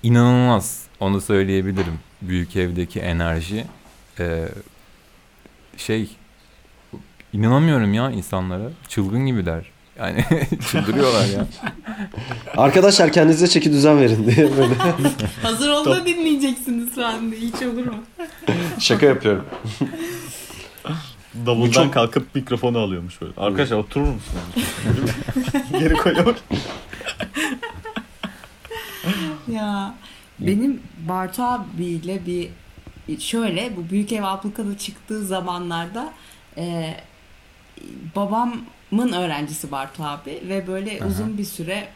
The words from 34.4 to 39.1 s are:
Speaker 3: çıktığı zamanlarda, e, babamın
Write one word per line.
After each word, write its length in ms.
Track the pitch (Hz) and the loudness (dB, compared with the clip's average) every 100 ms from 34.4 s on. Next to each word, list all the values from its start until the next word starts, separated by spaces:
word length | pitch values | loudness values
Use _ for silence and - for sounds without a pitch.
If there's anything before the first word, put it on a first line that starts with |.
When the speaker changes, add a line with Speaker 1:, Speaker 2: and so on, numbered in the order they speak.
| 208 208 208 202 | -6 -8 -8 -6
Speaker 3:
çıktığı 480 | - - - 214 196 | -10 -14 -10 -8 -4
zamanlarda, 880 | 185 180 175 175 170 170 220 302 - - - - - | -4 -4 -6 -4 -6 -6 -8 -10 -14 -20 -20 -18 -10
e, 380 | 170 170 160 - - - - - _ - - - - 64 160 196 | -6 -4 -6 -10 -16 -20 -20 -20 _ -20 -20 -20 -18 -16 -10 -4
babamın 1000 | 202 220 240 233 233 - - 202 247 | -2 0 -2 -4 -14 -20 -4 0 0